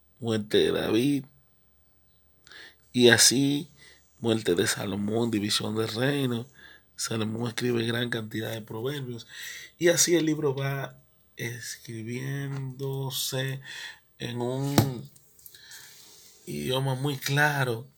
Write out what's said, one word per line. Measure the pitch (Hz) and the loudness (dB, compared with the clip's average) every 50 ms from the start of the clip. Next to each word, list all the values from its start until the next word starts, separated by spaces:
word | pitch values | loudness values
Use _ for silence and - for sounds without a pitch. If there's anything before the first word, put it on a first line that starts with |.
| _ _ _ - | _ _ _ -6
muerte | 117 117 110 107 104 - - 98 | -4 -2 -2 -2 0 2 4 4
de | 78 90 | 4 4
David, | 87 80 82 92 107 113 127 143 143 131 135 - _ _ _ _ _ _ _ _ _ _ _ _ _ _ _ _ _ _ _ _ _ _ _ - - - - - - _ _ _ | 2 0 0 2 2 2 2 2 0 -2 -4 -8 _ _ _ _ _ _ _ _ _ _ _ _ _ _ _ _ _ _ _ _ _ _ _ -20 -20 -20 -20 -20 -20 _ _ _
y | - 123 120 117 | 4 8 8 10
así, | 117 110 - - 113 135 139 139 143 143 - - - - - - - _ _ _ _ - | 10 10 8 6 6 4 2 2 0 -2 -4 -10 -16 -20 -20 -20 -20 _ _ _ _ -4
muerte | 117 113 113 113 110 - 85 | 0 0 0 2 2 2 2
de | 90 110 | 2 2
Salomón, | - - 127 107 101 98 104 101 104 107 117 120 117 | 0 0 -2 -4 -4 -4 -4 -2 -2 0 0 0 0
división | 113 104 101 104 - - 113 107 107 | 0 0 0 0 -2 -2 -2 -2 -2
del | 110 113 110 | -4 -4 -4
reino. | 104 113 127 139 143 143 135 123 120 117 123 - - - - - - - _ _ _ | -2 -2 0 0 0 0 0 -2 -2 -4 -6 -10 -14 -20 -20 -20 -20 -20 _ _ _
Salomón | - - - 113 113 107 110 110 113 120 120 | -8 -6 -4 -2 -2 -2 -2 -4 -4 -4 -6
escribe | 110 - 123 123 120 117 113 | -4 -2 0 0 2 2 0
gran | 117 117 120 123 120 | 0 0 -2 -2 -4
cantidad | 120 113 110 107 113 110 113 113 | -4 -6 -6 -6 -6 -6 -6 -6
de | 113 113 | -8 -8
proverbios, | 107 - 110 110 117 139 147 143 127 123 120 117 - - - - - - - - - - _ - | -10 -10 -8 -6 -6 -6 -6 -6 -8 -10 -10 -12 -14 -16 -16 -14 -14 -12 -14 -14 -16 -16 _ 2
y | 165 175 | 4 4
así | 170 - - 165 175 | 6 6 6 6 4
el | 160 156 | 4 4
libro | 156 151 147 151 139 131 | 2 2 2 2 0 0
va | 139 135 139 139 139 135 135 - - _ _ _ _ _ _ _ | 0 -2 -2 -4 -4 -6 -10 -12 -16 _ _ _ _ _ _ _
escribiéndose | - 123 117 120 117 110 - - - - - 113 113 110 117 120 123 131 135 139 139 139 139 139 135 135 131 127 131 139 135 135 135 135 131 131 - - - 135 131 131 135 135 135 - - - - - - - - _ _ _ - | -8 -6 -6 -6 -8 -10 -12 -12 -12 -12 -12 -10 -10 -8 -6 -6 -6 -4 -4 -4 -4 -6 -6 -6 -8 -8 -10 -8 -8 -6 -6 -4 -4 -4 -4 -4 -4 -4 -2 -2 -2 -2 -4 -6 -8 -10 -14 -14 -14 -14 -14 -16 -20 _ _ _ -10
en | 135 123 117 120 | -8 -6 -4 -4
un | 120 123 127 131 139 139 143 143 - 139 127 113 135 - - - _ - - - - - - - - - - - - - - - - - - - - - - - - | -4 -4 -2 -2 -2 2 4 4 4 4 2 -6 -10 -14 -20 -20 _ -20 -20 -20 -20 -20 -20 -20 -20 -20 -20 -20 -20 -20 -20 -20 -20 -20 -20 -20 -20 -20 -20 -18 -12
idioma | - 147 147 147 135 131 135 135 135 131 | -10 -8 -6 -2 -2 0 0 0 0 -2
muy | 127 135 147 139 | -2 -2 -2 -2
claro. | 131 - 139 139 147 147 151 143 139 131 123 113 117 123 - _ | -2 -2 0 2 4 4 4 4 2 0 0 -2 -4 -6 -12 _